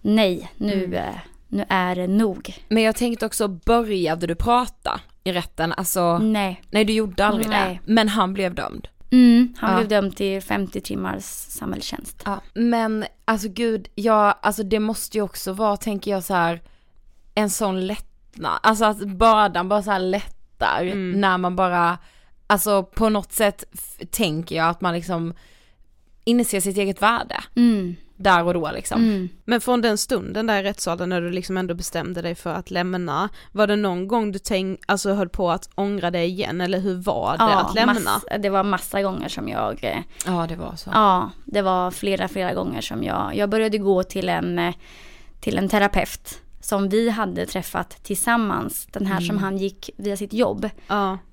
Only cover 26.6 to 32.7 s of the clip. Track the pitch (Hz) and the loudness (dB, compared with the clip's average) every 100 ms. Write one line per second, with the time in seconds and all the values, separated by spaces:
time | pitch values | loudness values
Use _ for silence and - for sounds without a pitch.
26.6 | 190 196 196 190 202 233 - - - - | -2 0 -2 2 2 2 -2 -8 -6 4
27.6 | 240 214 185 175 - - 190 180 170 175 | 4 4 -2 -8 -16 -2 4 6 4 0
28.6 | 156 - - 226 226 202 180 - - 233 | -2 -6 -4 2 4 2 -2 -8 -2 0
29.6 | 240 247 233 208 - 233 - 202 226 208 | 2 2 4 0 0 -2 -2 -4 0 0
30.6 | 196 202 - 175 180 185 175 180 175 185 | 0 -4 -4 -4 -2 -2 -2 -6 -4 -4
31.6 | 185 175 175 170 165 175 170 170 - 170 | -4 -4 -4 -6 -6 -6 -6 -6 -6 -6
32.6 | 175 | -4